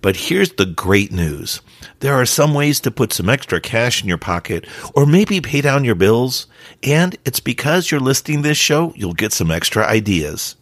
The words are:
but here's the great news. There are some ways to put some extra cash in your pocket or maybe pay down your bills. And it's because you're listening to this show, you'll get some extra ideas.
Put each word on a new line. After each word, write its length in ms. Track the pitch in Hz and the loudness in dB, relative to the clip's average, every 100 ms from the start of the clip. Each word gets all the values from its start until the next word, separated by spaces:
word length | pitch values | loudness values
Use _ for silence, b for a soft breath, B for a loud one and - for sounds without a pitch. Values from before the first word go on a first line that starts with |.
but 140 | 98 95 | 0 -2
here's 360 | - 180 190 | -2 0 0
the 140 | - 95 | 0 -2
great 460 | 82 92 101 104 | -2 2 2 2
news. 480 | 95 82 71 - - _ B B B | -2 -2 -2 -8 -10 _ B B B
There 140 | 135 | -2
are 120 | 139 123 | 2 2
some 260 | - 151 | 2 2
ways 280 | 143 143 139 | 2 2 0
to 100 | - | -2
put 220 | 113 113 | 0 -2
some 160 | - 90 | 0 0
extra 320 | 131 - 85 | 0 0 -4
cash 420 | - 113 120 120 | -2 -2 0 -2
in 60 | 104 | -2
your 100 | 85 | -4
pocket 480 | - 87 - 82 - B B | -2 -6 -4 -8 -8 B B
or 120 | - 143 | 2 4
maybe 340 | 160 208 196 | 6 4 -2
pay 200 | 120 143 | -2 -2
down 240 | 143 135 | 0 0
your 100 | 131 | 2
bills. 540 | 98 95 113 127 123 - B B B | 2 4 4 2 -4 -10 B B B
And 340 | - 147 180 190 | 0 2 2 -2
it's 160 | - 135 | -6 -6
because 500 | - 120 139 175 170 | -6 -4 0 0 2
you're 100 | 151 | 0
listening 420 | 131 135 - 147 | 2 0 0 -2
to 60 | 147 | 0
this 100 | 151 | 0
show, 340 | - 151 170 - | 2 2 0 -4
you'll 180 | 98 | -8
get 180 | 82 110 | -2 -2
some 200 | - 85 | 0 0
extra 340 | 82 - 110 107 | 0 -2 0 2
ideas. 720 | 110 104 90 76 82 - - | 2 2 -2 -2 -6 -10 -12